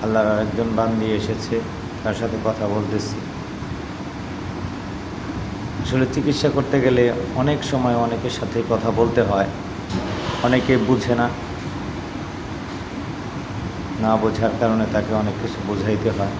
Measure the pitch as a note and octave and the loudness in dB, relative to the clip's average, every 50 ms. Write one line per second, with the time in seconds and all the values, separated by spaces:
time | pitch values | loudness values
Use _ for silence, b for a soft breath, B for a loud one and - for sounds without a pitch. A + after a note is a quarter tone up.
0 | G#2+ A2 A2 A2 G#2+ G#2+ G#2+ G#2+ G#2+ G#2+ G#2 A2 A#2 A2+ A2+ A2 A2+ A2+ A2+ A2 | 0 2 4 4 6 6 4 4 2 0 0 0 0 2 2 2 2 2 2 2
1 | A2 A2 A2 G#2 G2+ G#2 A2 G#2+ - - A#2 A2+ A2+ - - - - - - - | 2 2 2 0 0 0 -2 -2 -2 -2 -2 -2 -2 -4 -8 -8 -8 -8 -8 -4
2 | - A2 G#2 - A#2 A2+ G#2+ G#2 - A2 A2 G#2+ G#2+ G2+ G2+ G#2+ G#2 G2+ G#2+ G#2 | -2 -2 0 0 0 -2 -2 0 0 0 0 0 0 0 0 0 0 0 0 -2
3 | - - G#2+ G#2+ - - - - - - - - - - - - - - - - | -2 -2 -4 -6 -6 -8 -8 -8 -8 -8 -8 -8 -6 -6 -6 -8 -8 -8 -8 -8
4 | - - - - - - - - - - - - - - - - - - - - | -8 -8 -8 -8 -8 -6 -6 -6 -6 -6 -6 -6 -6 -6 -6 -6 -8 -8 -8 -8
5 | - - - - - - - - - - - - - - - - - - C3 C3 | -8 -8 -8 -8 -6 -6 -6 -6 -6 -6 -6 -6 -6 -6 -6 -4 -2 0 2 2
6 | C3 B2+ - D3+ B2 D3+ C3+ - - D3 D3 C#3+ C3 - - C#3 B2 B2+ B2+ B2 | 2 2 0 0 2 2 0 2 2 2 2 2 0 2 2 4 4 6 6 6
7 | B2 A#2+ A#2 A#2+ - - - B2+ B2+ D3 D3 C3 - - - C3 B2+ B2 A#2+ A#2 | 6 6 4 0 -4 -4 -2 0 2 2 2 0 0 0 0 2 2 4 4 4
8 | A#2 A#2 A#2 A2+ A#2 B2 A2 - A#2+ G2+ - A#2 A2 - A#2 A2 G#2+ A2+ G#2+ G#2 | 2 2 0 0 -2 -2 -2 -2 -4 -2 0 -2 2 2 2 2 2 2 4 4
9 | A#2 A#2 A#2 B2 A2+ G2 G2+ G2 G2 G2 - - - - - - - - - - | 4 4 6 4 4 4 4 2 2 2 0 -6 -8 -8 -8 -8 -6 -4 -4 -2
10 | - - - - - - - - - A#2+ B2+ B2+ A#2+ B2+ C3 A#2+ A2 G#2 C3 A#2 | -2 -2 -4 -4 -4 -4 -2 0 2 4 4 4 6 4 4 4 6 4 4 2
11 | G#2 A#2+ A#2+ A#2+ A#2+ A#2+ - - - - - - - - - - - - - - | 4 2 2 2 2 0 0 -4 -8 -8 -8 -8 -6 -6 -6 -6 -6 -6 -6 -6
12 | - - - - - - - - - - - - - - - - - - - - | -8 -6 -8 -8 -8 -8 -8 -8 -8 -8 -8 -8 -8 -8 -8 -8 -8 -8 -6 -6
13 | - - - - - - - - - - - - - - - - - - - - | -6 -6 -6 -6 -6 -8 -6 -8 -8 -6 -6 -6 -6 -6 -6 -6 -6 -6 -2 0
14 | A2 A2 A2 A2 A2 A2 G#2 G2+ A2 A2 G#2 - A#2+ A2+ A2 A2 G#2+ G#2 A2 G#2+ | 2 4 4 4 4 2 2 2 0 0 2 2 2 2 4 2 2 2 2 0
15 | G2+ - A2 G#2+ G#2+ G#2 G2+ - - G2+ - - G2+ G2 G#2 G2 F#2+ G#2+ G#2+ G2 | 0 2 0 0 0 0 -2 -2 -4 -6 -4 -4 -4 -4 -2 0 0 0 0 2
16 | - A2+ G2 G2 G2 G2 F#2+ - | 2 0 0 0 -2 -2 -2 -4